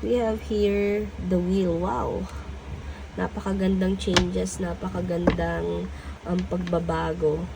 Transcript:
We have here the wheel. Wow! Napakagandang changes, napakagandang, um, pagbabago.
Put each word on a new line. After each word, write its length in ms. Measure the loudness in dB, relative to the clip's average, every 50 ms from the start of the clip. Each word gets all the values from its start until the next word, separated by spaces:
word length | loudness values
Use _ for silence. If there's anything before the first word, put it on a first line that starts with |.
| 2
We 160 | 2 2 4
have 240 | 4 2 2 0 -2
here 640 | -2 2 4 4 4 4 4 2 2 2 0 0 -2 -6 -6
the 240 | -2 2 2 2
wheel. 320 | 4 4 4 4 4 4 2 2
Wow! 480 | 0 0 0 0 0 0 -2 -2 -4 -6 -8 -10 -10 -10 -10 -10 -10 -10 -10 -8 -8 -10 -10 -10 -10 -10 -4 -2
Napakagandang 800 | -2 -2 -2 -4 -2 -2 0 2 4 4 4 4 4 2 2 2
changes, 640 | 0 4 4 4 4 4 0 -2 -2 -2 -4 -4
napakagandang, 1300 | -4 -4 -4 -4 -6 -4 -4 -2 -2 -2 -2 -2 -2 -2 -2 0 0 0 0 -2 -2 -4 -4 -4 -6 -8 -10 -12 -12 -12 -14 -12 -6 -4
um, 100 | -2 -2 -2 -2
pagbabago. 920 | -4 -4 -2 0 -2 -2 0 0 -2 0 0 -2 -2 2 2 2 2 2 -2 -6 -8